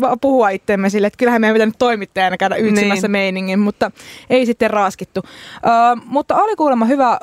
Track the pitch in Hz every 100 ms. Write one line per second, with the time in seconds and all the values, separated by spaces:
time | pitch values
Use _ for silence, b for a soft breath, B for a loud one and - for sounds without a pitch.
0 | 247 240 277 262 208 196 - 202 196 208
1 | 202 - 240 233 220 220 220 - 247 220
2 | 196 - 185 180 190 185 220 208 202 196
3 | 208 202 196 185 185 190 208 - 208 B
4 | B B B 254 240 233 220 208 202 -
5 | 185 185 B B B B - 233 233 240
6 | - 277 294 311 415 415 311 240 226 285
7 | 247 208